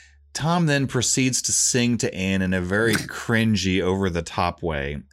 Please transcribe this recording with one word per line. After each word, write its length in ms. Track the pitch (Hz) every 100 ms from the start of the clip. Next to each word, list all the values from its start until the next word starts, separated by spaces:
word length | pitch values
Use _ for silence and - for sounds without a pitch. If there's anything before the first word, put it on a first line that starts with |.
| - _ _
Tom 340 | - 151 175 160
then 220 | 143 131
proceeds 520 | 127 110 - 131 123
to 100 | -
sing 440 | - - 123 120 113
to 140 | -
Ann 300 | 92 95 95
in 100 | 92
a 80 | 92
very 340 | 90 101 113
<laughs> 20 | 101
cringy, 840 | - - - 113 113 101 92 92
over-the-top 840 | 90 95 95 85 82 - 87 -
way. 360 | 85 73 69 73 -